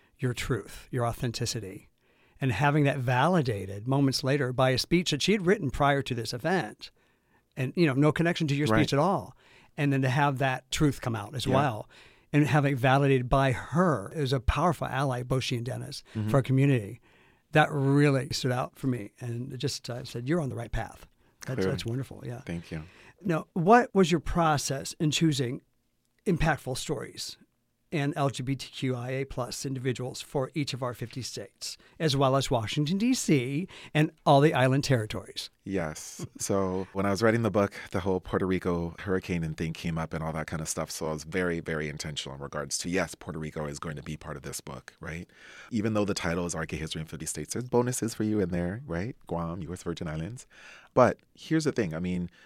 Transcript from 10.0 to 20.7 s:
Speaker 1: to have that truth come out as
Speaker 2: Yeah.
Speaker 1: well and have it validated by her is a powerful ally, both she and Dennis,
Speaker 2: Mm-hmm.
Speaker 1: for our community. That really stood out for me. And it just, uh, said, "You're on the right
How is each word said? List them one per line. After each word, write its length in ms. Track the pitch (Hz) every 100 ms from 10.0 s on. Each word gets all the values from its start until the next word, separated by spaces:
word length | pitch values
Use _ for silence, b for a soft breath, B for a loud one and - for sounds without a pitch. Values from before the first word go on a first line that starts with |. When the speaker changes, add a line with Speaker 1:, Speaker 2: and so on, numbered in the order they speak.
Speaker 1:
to 80 | 131
have 260 | 131 143 131
that 340 | 135 127 -
truth 300 | - 151 -
come 160 | 123 110
out 180 | 101
as 120 | 131 131
Speaker 2:
Yeah. 80 |
Speaker 1:
well 340 | 131 143 107 - B B B B
and 120 | 147 147
have 200 | 147 139
it 100 | 139
validated 540 | 131 135 139 135 123
by 220 | 135 135
her 600 | 117 - 151 185 120 95
is 200 | 160 135
a 60 | 135
powerful 460 | - 139 170 143 -
ally, 360 | 135 139 123
both 220 | 127 131
she 120 | - 120
and 80 |
Dennis, 380 | 117 117 127 139 -
Speaker 2:
Mm-hmm. 140 | 110 107
Speaker 1:
for 80 | 135
our 60 |
community. 580 | 123 131 139 127 101 117 _ b b b b
That 200 | 156 151
really 560 | 147 135 143 147 135 123
stood 200 | - 131
out 260 | 123 143 -
for 100 | 135
me. 240 | 120 101 -
And 360 | 123 117 135
it 20 | 131
just, 320 | 143 - -
uh, 160 | 120
said, 240 | 131 127 123
"You're 140 | 170
on 80 | 139
the 60 | 110
right 160 | 113